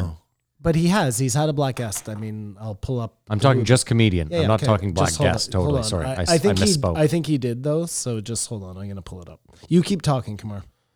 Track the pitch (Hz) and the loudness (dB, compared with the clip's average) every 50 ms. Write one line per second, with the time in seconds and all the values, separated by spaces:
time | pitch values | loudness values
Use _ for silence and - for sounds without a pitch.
0 | 90 85 80 - _ _ _ _ _ _ _ _ 143 165 156 165 170 175 190 214 | 2 0 -4 -10 _ _ _ _ _ _ _ _ 0 0 2 2 4 4 4 2
1 | 175 131 113 123 135 127 120 151 156 156 151 147 143 131 123 - 120 110 101 - | 2 0 0 0 0 0 0 0 0 0 0 0 -2 -2 -2 -4 -6 -6 -8 -8
2 | - 113 107 104 110 107 107 107 107 104 98 98 110 110 101 - - - 131 120 | -10 -10 -10 -8 -8 -8 -8 -10 -10 -12 -12 -10 -10 -10 -8 -8 -6 -4 -4 -4
3 | 113 110 - _ _ - 107 104 - 139 127 127 110 107 127 123 - - 120 113 | -4 -6 -10 _ _ -4 0 4 4 4 4 4 4 4 4 4 4 2 4 4
4 | 113 107 90 87 80 76 85 - 123 98 110 104 - 123 107 95 92 101 82 90 | 4 4 4 2 0 0 0 2 2 2 2 2 4 2 2 2 0 0 0 2
5 | 90 90 - - - 90 82 80 - - - 95 87 143 143 127 113 107 - 87 | 2 2 2 2 2 2 2 0 -2 -2 0 0 2 2 0 0 0 -2 -2 -2
6 | - 131 131 - - - 170 160 - 202 196 196 214 208 175 147 131 95 123 156 | -2 -2 -4 -2 0 2 2 4 4 2 2 2 2 2 2 2 0 0 2 2
7 | 151 151 160 170 151 156 151 131 120 120 117 123 131 147 151 165 170 165 - - | 2 2 2 0 -2 0 -2 -2 -2 -2 -4 -4 -2 -2 -2 -2 -2 -4 -6 -6
8 | - 123 117 110 101 110 117 - - - 120 104 95 92 90 95 101 101 98 95 | -6 -6 -6 -6 -6 -6 -6 -6 -6 -6 -8 -10 -10 -12 -12 -12 -12 -10 -10 -12
9 | 85 - 95 92 87 - 80 - _ _ - - - - 160 180 156 - 202 165 | -12 -14 -14 -16 -16 -18 -20 -20 _ _ -20 -16 -2 2 2 4 4 2 -2 -2
10 | - 151 139 127 107 107 107 101 - 107 104 98 - - _ _ _ _ _ | 0 0 0 0 -2 -6 -10 -10 -10 -12 -12 -12 -14 -18 _ _ _ _ _